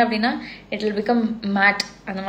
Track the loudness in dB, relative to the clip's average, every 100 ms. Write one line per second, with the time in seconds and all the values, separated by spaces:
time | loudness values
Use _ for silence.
0 | 4 2 0 -2 -8 -16 -10 -4 -2 -2
1 | 2 2 2 -2 -2 4 4 4 -4 -10
2 | -10 -6